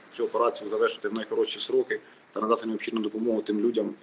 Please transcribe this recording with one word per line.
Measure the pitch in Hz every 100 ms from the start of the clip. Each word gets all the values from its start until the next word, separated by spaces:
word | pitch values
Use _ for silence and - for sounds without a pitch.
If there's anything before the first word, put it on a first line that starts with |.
| - -
цю | 113
операцію | 110 117 - 104
завершити | 107 113 - 104
в |
найкоротші | 110 104 110 107 104
сроки | - 131 120 110 - - -
та | 104
надати | 107 113 110
необхідну | 110 - 113
допомогу | 107 107 117 110
тим | - 104
людям, | 117 110 101 101